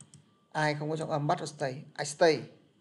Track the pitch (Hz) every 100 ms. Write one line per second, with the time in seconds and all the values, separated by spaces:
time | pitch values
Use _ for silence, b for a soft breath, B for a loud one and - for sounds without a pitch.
0 | - - _ _ _ 160 151 147 151 156
1 | 156 156 147 180 147 - 139 131 - -
2 | 143 - 170 147 80 - _ _